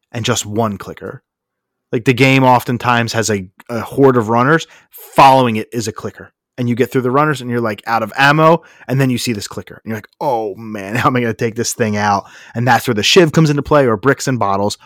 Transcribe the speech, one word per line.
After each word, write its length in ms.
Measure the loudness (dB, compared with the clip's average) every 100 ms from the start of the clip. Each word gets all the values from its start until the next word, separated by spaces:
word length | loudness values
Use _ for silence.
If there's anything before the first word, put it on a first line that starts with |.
| _
and 120 | -8 -4
just 200 | -4 -4
one 320 | -4 -4 -4
clicker. 460 | -12 -14 -14 -16 _ _ _ _ _ _ -8
Like, 140 | -4 0
the 80 |
game 300 | 2 4 4
oftentimes 680 | 4 4 2 -4 0 0 0
has 160 | -2 -2
a, 200 | -4 -6 _ -12
a 100 | -10
horde 380 | -6 2 4 4
of 120 | 2
runners. 380 | 2 2 0 -2 -20 _
Following 640 | -20 -4 4 6 6 2 -2
it 140 | -6
is 160 | -8 -8
a 40 |
clicker. 380 | -10 -14 -14 -20 _ _ -8
And 120 | -4
you 60 | 0
get 160 | 0
through 100 | 0
the 100 | 0
runners 300 | 2 0 -2
and 80 | -4
you're, 120 | -4
like, 200 | -4 -6 -4
out 180 | -4
of 100 | -2 2
ammo. 460 | 2 4 4 2 _ _ -6
And 120 | -2
then 100 | 0
you 80 | -2
see 160 | -4
this 140 | -6 -8
clicker. 280 | -14 -16 -16
And 60 | -12
you're 80 | -12
like, 100 | -12 -8
"Oh, 340 | -4 -4 -4 -10
man, 400 | -12 -10 -8 -2
<laughs> 20 |
how 100 | -2
am 60 | -2
I 60 |
gonna 120 | -4
take 220 | -4 -6 -4
this 180 | -6
thing 220 | -4 -2 0
out?" 280 | 0 -2 -4 -20 -12
And 140 | -4 0
that's 200 | 2 0
where 80 | -2
the 80 |
shiv 280 | 2 4 4
comes 160 | 4 2
into 120 | 0
play, 240 | 0 2 2
or 100 | 0
bricks 300 | 0 -2 -2
and 120 | -2
bottles. 380 | -2 -2 -2 -6